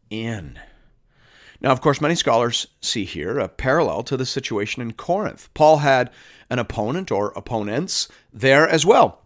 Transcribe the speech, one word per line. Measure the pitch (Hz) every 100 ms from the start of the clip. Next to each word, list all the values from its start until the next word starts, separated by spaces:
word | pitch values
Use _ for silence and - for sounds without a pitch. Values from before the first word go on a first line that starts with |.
| _
in. | 107 113 107 73 62 - _ _ _ _ _ _ _ - _
Now, | -
of | 127
course, | 156 139
many | 151
scholars | 170 - 117 120 - - _
see | - 117
here | 92 85 82 135
a | 95
parallel | - 131 151 127 80
to | 120 131
the |
situation | 127 - - 107 107 -
in | 117
Corinth. | - - 185 202 - -
Paul | - 156 156
had | 143 131 123 _ - - _
an | 123
opponent | 110 - 107 165 185
or | 101 101 -
opponents | - 113 104 117 185 - - _ _
there | 107 135 139 165
as | 160
well. | 359 285 123 -